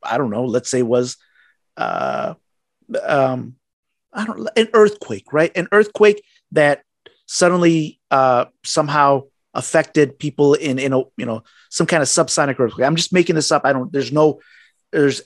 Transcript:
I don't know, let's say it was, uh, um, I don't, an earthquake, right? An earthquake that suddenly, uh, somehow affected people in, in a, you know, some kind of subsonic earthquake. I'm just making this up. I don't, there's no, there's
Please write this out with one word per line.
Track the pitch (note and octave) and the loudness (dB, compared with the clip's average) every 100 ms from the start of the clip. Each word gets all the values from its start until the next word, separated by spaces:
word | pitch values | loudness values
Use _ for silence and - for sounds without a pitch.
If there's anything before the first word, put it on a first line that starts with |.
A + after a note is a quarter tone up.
I | - A#2+ | -6 -4
don't | B2+ | -4
know, | G#2 | -4
let's | B2+ A#2+ - | -4 -4 -2
say | B2+ | -2
it | A#2 | 0
was, | B2 B2 - _ _ _ _ _ - | 0 -2 -8 _ _ _ _ _ -8
uh, | G1+ G1+ C2 B1 - - _ _ _ _ - - | -6 -4 -4 -4 -6 -10 _ _ _ _ -12 -8
um, | - C#3+ C3 B2+ A#2+ B2+ _ _ _ _ _ | -4 0 0 -4 -10 -18 _ _ _ _ _
I | - A3 | -10 -10
don't, | - A3 - | -10 -4 -2
an | A3+ | 2
earthquake, | A3+ G#3+ G#3 - G2 - | 4 4 2 -10 -12 -4
right? | D3 E3 F#3 | 0 0 -2
An | F3 | 0
earthquake | G3+ G#3 - G#3 G#3 - _ _ | 2 2 4 4 4 -4 _ _
that | D#3 D3 C#3+ _ _ _ _ - | 0 2 0 _ _ _ _ -12
suddenly, | - F3+ F3+ E3+ E3 D3+ - _ | 0 2 4 2 2 -2 -10 _
uh, | C3+ C3 B2 - _ | 0 2 2 -2 _
somehow | - - D3 D3+ C#3+ C#3 C3+ _ _ | -6 -4 0 2 2 2 -2 _ _
affected | - - E3 D3+ D3+ C#3+ - | -10 -2 0 0 2 0 0
people | D3+ - C#3+ | -8 0 2
in, | D3 D3+ C3 | 2 0 -4
in | C3+ | -2
a, | C3 C3 - | -2 -2 -8
you | |
know, | B2 A2+ - _ _ | -8 -8 -12 _ _
some | - E3 | -4 0
kind | E3+ | 0
of | C#3+ | 0
subsonic | - D#3 - C#3+ B2+ | 0 0 0 -2 0
earthquake. | A#2 - C3 | -2 0 -2
I'm | E3 | 0
just | - | 0
making | F3+ E3+ D#3+ | 0 2 0
this | C#3+ | 0
up. | D3+ | 0
I | C#3 | 0
don't, | C3+ B2+ | -2 -2
there's | C#3 B2 | -4 -2
no, | D3+ D#3 C#3 _ - _ _ _ | 2 2 0 _ -20 _ _ _
there's | D#3+ C#3+ B2+ | 0 0 0